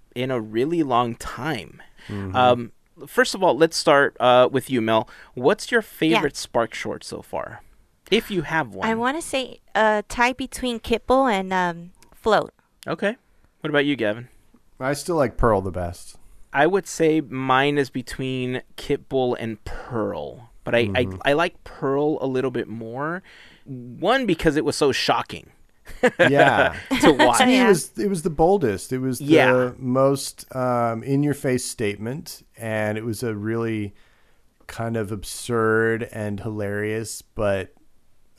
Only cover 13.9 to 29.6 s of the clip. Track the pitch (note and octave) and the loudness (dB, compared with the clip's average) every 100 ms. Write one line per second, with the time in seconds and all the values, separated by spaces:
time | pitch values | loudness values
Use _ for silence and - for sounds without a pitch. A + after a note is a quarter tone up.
13.9 | B2 G#2+ A2+ B2 _ _ _ _ - C3+ | 0 0 -2 -10 _ _ _ _ -6 -4
14.9 | C#3+ - E3 B2 - B2 G2 F#2+ F2+ F2 | -4 -2 0 0 2 2 4 0 -6 -8
15.9 | - - - - - - C#3 D#3+ F#3+ - | -10 -18 -20 -20 -20 -4 2 4 2 -2
16.9 | - D#3+ D#3 C3 C3 C3 C3 C#3+ C#3+ C3+ | 0 2 2 -2 -4 2 4 4 0 -2
17.9 | B2+ - - C3 B2+ B2 B2+ - - - | -4 -10 -8 -6 -4 -4 -6 -10 -12 -4
18.9 | C#3 - C3+ B2 - A2+ G#2+ - - - | -4 -2 0 0 -2 -6 -8 -10 -12 -8
19.9 | A#2 G2+ E2+ C#2+ - A#2 - - A#2+ G#2 | -4 -4 -6 -10 -14 -20 -14 -2 0 0
20.9 | A2 G2 F#2+ C#3 D3 F3+ - - - C#3 | 0 -2 -2 0 0 0 -6 -20 -8 -2
21.9 | C#3 D3+ D3+ C3+ B2+ C3 B2+ F#2+ A2+ A2+ | 0 0 -2 -2 -2 -2 -4 -6 -8 -10
22.9 | B2 D3+ F#3 - - - - C#3+ B2+ B2 | -8 -8 -8 -12 -20 -20 -20 -16 -14 -14
23.9 | A#2+ F3+ C4+ A3 D#3+ E3 C#3+ D3 - C#3+ | -4 0 2 2 2 2 2 0 2 2
24.9 | - - A#2 - F2 - _ _ _ - | 2 0 0 -2 -12 -16 _ _ _ -16
25.9 | - B3 - D#3 C#3 C#3 A2+ B2+ - - | 0 0 4 4 6 6 6 2 0 -4
26.9 | C4 F3+ C#3 B3 A#3 B3+ B3+ A#3+ F3+ - | 4 6 6 6 6 4 6 6 4 0
27.9 | - G#3 F#3 F3 D3+ E3 G3+ B2 F#2+ - | -4 -2 -2 -2 2 4 4 2 -2 -4
28.9 | C3 C3 B2 C#3 D#3 C3 B2+ | -4 -4 -2 2 4 4 4